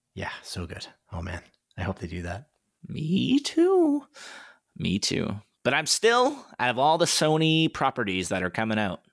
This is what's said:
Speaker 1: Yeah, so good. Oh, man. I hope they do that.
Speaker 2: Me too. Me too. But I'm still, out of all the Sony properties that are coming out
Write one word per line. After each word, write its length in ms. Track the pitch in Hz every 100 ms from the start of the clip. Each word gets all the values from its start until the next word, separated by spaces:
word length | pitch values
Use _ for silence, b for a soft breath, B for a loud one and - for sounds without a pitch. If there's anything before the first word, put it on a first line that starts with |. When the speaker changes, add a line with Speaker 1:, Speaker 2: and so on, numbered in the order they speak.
| _
Speaker 1:
Yeah, 140 | 95 95 -
so 240 | - 90 82
good. 200 | - - _ _
Oh, 120 | 87
man. 180 | 85 87 - _ _ -
I 60 |
hope 140 | 92 95
they 80 | 87
do 140 | 90
that. 260 | 87 95 - _ _ _ -
Speaker 2:
Me 520 | - 156 196 254 277
too. 640 | 277 320 359 381 311 285 - B B B B B _ -
Me 220 | 87 98
too. 380 | - - - 104 - _
But 80 | 123
I'm 140 | 139 156
still, 580 | - 220 240 254 285 - -
out 100 | 123
of 100 | 123
all 200 | 147 165
the 80 | 165
Sony 640 | - 156 156 160 160 160
properties 560 | - 135 - 104 92 87
that 140 | 95
are 80 | 90
coming 280 | - 110 107
out 220 | 101 87 _